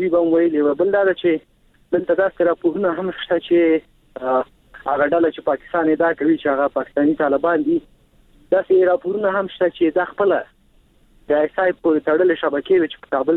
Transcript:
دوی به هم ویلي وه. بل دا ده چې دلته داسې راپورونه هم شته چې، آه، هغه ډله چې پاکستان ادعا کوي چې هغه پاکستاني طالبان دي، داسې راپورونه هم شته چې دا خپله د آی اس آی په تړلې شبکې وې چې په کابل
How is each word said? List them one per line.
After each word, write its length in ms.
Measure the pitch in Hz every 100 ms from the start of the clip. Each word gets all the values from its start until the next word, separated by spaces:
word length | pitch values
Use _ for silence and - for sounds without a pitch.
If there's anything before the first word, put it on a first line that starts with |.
دوی 100 | 180 170
به 100 | 165
هم 80 |
ویلي 320 | 165 170 151 147
وه. 80 | 143
بل 100 | 190 202
دا 60 | 196
ده 80 | 175
چې 180 | 175 156 - _ _ _ _
دلته 280 | 175 185 170
داسې 280 | 190 - 175
راپورونه 420 | 165 175 165 190 165
هم 160 | 185 -
شته 180 | - 175 -
چې، 320 | 175 165 160 - _ _ -
آه، 280 | 127 127 127 _ _ - 135
هغه 180 | 143 147
ډله 200 | 170 165
چې 60 | 156 156
پاکستان 380 | 139 - 175 160
ادعا 220 | 151 165
کوي 260 | 165 143 156
چې 80 | 147
هغه 220 | 135 143 135
پاکستاني 360 | 131 - 147 151
طالبان 420 | 147 139 165 170 147
دي، 120 | 170 - _ _ _ _ _ _
داسې 360 | 190 190 190 180
راپورونه 420 | 175 175 202 202 196
هم 120 | 190
شته 160 | - 180 -
چې 180 | 165
دا 100 | 180 175
خپله 320 | - 202 147 - _ _ _ _ _ _ _ -
د 40 |
آی 140 | 147 151
اس 100 | -
آی 80 | 185
په 280 | 175 170 156 156
تړلې 300 | 156 180 165
شبکې 340 | 156 143 - 190
وې 80 | 156
چې 60 | -
په 60 | -
کابل 220 | 139 135